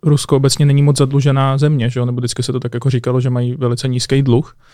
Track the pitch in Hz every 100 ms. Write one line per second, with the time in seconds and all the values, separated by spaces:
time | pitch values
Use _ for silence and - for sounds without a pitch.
0 | 156 147 - 139 135 - 143 143 143 139
1 | 135 139 139 135 135 135 151 147 117 123
2 | 123 123 123 - 123 131 127 120 135 123
3 | 123 127 127 123 123 123 123 120 131 123
4 | - 135 135 117 - - _